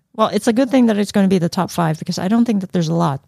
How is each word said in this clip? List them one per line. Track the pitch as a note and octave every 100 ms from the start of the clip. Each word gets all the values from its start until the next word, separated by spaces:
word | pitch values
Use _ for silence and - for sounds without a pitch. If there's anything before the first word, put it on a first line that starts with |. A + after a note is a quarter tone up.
| _ -
Well, | A3
it's | G3+ -
a |
good | A3 C#4
thing | C4+ A#3
that | G3+
it's | G3+
gonna | G#3 F#3+
be | F#3+
the | E3
top | - F3
five | - E3 D#3
because | - E3+
I | F3+
don't | A#3 A#3+
think | G#3
that | F#3
there's | F#3 D#3+
a |
lot, | E3+ E3+ C3+